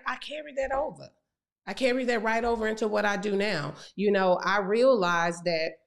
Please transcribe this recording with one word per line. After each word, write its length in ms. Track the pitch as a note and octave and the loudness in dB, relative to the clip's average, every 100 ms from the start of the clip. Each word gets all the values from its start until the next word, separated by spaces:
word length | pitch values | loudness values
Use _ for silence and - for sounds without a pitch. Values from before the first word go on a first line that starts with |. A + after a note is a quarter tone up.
| - | -6
I 80 | B3+ | -8
carried 400 | - D4+ D4+ C4+ | -10 -12 -10 -6
that 140 | C4 C4+ | -4 -2
over. 320 | C#4+ C#3+ - _ _ _ _ _ - | -4 -8 -20 _ _ _ _ _ -12
I 60 | |
carried 340 | F#3 B3+ B3+ B3 | -2 0 2 0
that 160 | A#3 | 0
right 200 | A3 A3+ | 0 0
over 240 | A#3 A3+ G#3+ | 0 0 -2
into 200 | A3 A3 | -2 0
what 180 | G#3 G#3 | 0 0
I 100 | G3+ | -2
do 180 | G3+ G3 | -2 0
now. 400 | G#3 E3 D3 - - - | 0 -2 -6 -10 -14 -2
You 160 | G3+ | 2
know, 280 | G3 F#3+ F3+ | 4 4 4
I 160 | F3 G3+ | 2 0
realized 840 | F#3+ A3+ C4 A#3+ F3 E3+ F3 F3 F3 | 2 4 4 4 4 2 0 -2 -2
that 280 | D#3+ D#3+ - | -2 -4 -8